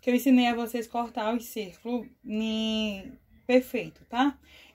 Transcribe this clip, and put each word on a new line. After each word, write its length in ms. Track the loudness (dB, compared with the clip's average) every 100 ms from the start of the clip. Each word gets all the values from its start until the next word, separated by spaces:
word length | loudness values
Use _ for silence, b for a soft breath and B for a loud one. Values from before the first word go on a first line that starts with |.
que 80 | 0
eu 60 | 2
ensinei 320 | 6 6 6
a 80 | 2
vocês 300 | -2 -6 -6
cortar 480 | -4 -4 -4 -2
o 60 | -2
círculo 640 | -4 -10 -10 -10 -6 -6 -8 -16 -8
em... 880 | -4 -2 -2 -2 -2 -2 -6 -12 -18 _ -10 2
perfeito, 580 | 4 4 -4 -8 -12 -6
tá? 280 | 0 0 0 b b b